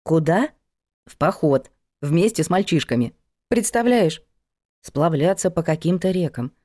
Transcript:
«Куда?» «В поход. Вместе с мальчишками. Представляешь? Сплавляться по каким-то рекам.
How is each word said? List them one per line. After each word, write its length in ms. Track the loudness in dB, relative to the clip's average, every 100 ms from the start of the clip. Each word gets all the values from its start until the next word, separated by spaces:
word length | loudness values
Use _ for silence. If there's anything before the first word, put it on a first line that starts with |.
«Куда?» 460 | 0 0 2 0 -2 -6 _ _ _ _ -20
«В 100 | -4
поход. 560 | -2 0 2 0 -2 _ _ _
Вместе 420 | -2 2 2 0
с 60 | -2
мальчишками. 640 | -2 0 -2 0 -2 -2 -6 _ _ _
Представляешь? 720 | -2 0 0 2 2 2 -2 _ _ _ _ _ _
Сплавляться 720 | -10 -2 0 2 0 0 -2
по 100 | -2
каким-то 480 | -2 -2 0 0 0
рекам. 440 | -2 -4 -4 -10 -10